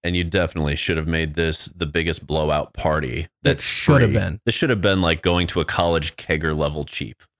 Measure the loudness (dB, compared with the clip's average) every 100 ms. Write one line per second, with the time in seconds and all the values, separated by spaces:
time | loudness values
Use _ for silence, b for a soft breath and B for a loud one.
0 | 0 -2 0 0 0 0 -2 0 -2 -2
1 | 0 0 -2 0 -2 -2 -8 -6 -4 -2
2 | -2 -4 -2 -2 0 0 -2 -4 0 0
3 | 0 -6 -8 _ -2 0 -2 0 4 6
4 | 6 2 -2 -2 -4 0 0 2 2 4
5 | 2 2 2 2 2 -2 -2 0 2 2
6 | -2 -10 -4 -2 0 0 -2 -4 -8 -8
7 | -10 -12 _